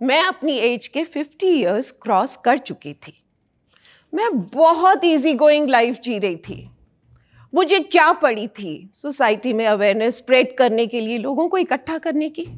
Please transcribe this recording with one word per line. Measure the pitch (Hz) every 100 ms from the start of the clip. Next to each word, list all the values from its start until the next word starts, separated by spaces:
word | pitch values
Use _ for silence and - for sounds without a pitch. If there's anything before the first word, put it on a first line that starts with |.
मैं | 254 302
अपनी | 370 370 302 254
एज | 233 240 -
के | 277
फिफ्टी | 330 285 302 - 381
ईयर्स | 311 175 208 262
क्रॉस | - 233 190 262 -
कर | 240 262
चुकी | - - 147
थी। | 143 - - _ _ _ _ _ _ _ _ _
मैं | 349 466 269
बहुत | 175 262 330 330 370 392 339
ईजी | 311 302
गोइंग | 254 302 294 285
लाइफ | 247 240 247
जी | 247 208
रही | 190 165
थी। | - - - _ _ _ _ _ _ _ _ 302
मुझे | 320 381
क्या | 302 339 311
पड़ी | 349 277 220 208
थी | - 190 151 185
सोसाइटी | - 294 277 233 214 247
में | 220 220
अवेयरनेस | 208 202 214 233 240
स्प्रेड | - 254 254 -
करने | 247 226 226
के | 240
लिए, | 220 233
लोगों | 247 285 349
को | 381
इकट्ठा | 349 330 - 320
करने | 330 302 302
की? | 320 349